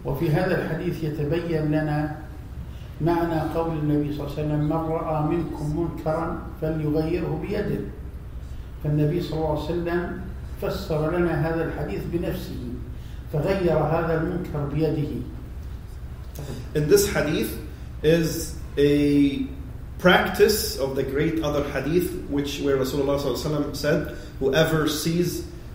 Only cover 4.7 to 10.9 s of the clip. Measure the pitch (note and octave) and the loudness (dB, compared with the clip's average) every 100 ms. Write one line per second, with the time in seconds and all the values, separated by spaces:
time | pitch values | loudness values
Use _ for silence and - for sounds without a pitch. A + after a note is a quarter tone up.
4.7 | E3 D#3+ D#3+ D#3 D#3 D3+ E3+ - - D3+ | 2 0 0 0 0 2 2 0 -4 -2
5.7 | E3 E3+ - D#3 D#3+ E3 F3 - - D#3 | 0 0 -2 -2 0 -2 -4 -8 -4 -2
6.7 | D#3+ D3+ D3+ D#3+ F3 D3+ D#3 F#3+ G#3+ D#3 | 0 2 2 2 0 0 -2 -2 -2 0
7.7 | - - - - - - - - - - | -2 -4 -8 -10 -10 -10 -10 -10 -10 -10
8.7 | - D3 D3+ D3 F3 - D#3 D#3 D3+ F3 | -4 0 2 4 2 -2 -2 0 -2 -2
9.7 | F3 E3+ F3 F3+ - - - - - G3+ | -2 0 0 -2 -6 -8 -8 -8 -4 -4
10.7 | - - | -4 -2